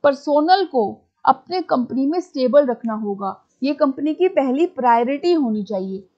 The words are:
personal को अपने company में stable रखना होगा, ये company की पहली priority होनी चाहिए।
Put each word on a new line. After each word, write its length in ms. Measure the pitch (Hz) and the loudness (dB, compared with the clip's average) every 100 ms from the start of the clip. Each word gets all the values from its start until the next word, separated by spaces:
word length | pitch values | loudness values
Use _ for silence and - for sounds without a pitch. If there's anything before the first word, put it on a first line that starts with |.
personal 600 | 285 269 - 294 311 381 370 | 2 0 0 0 4 2 2
को 360 | 254 202 214 _ _ - | -2 -2 -6 _ _ 0
अपने 360 | 156 - 370 | 0 -2 -6
company 440 | 349 254 240 247 277 | -2 -2 -2 -2 -2
में 140 | 349 | -2
stable 460 | 349 285 254 285 277 | -4 -2 2 4 2
रखना 280 | 233 226 | -2 -6
होगा, 520 | 220 208 196 196 196 _ _ | -6 -6 -6 -6 -8 _ _
ये 100 | 269 | -4
company 400 | 294 294 269 294 | 0 -2 0 -4
की 140 | 302 370 | 0 0
पहली 380 | 381 269 262 349 | 0 -2 0 -2
priority 680 | - 247 233 240 285 349 | 0 2 2 2 -2 0
होनी 300 | 330 247 214 | 0 0 -2
चाहिए। 440 | 190 202 190 190 196 | -4 -6 -6 -10 -14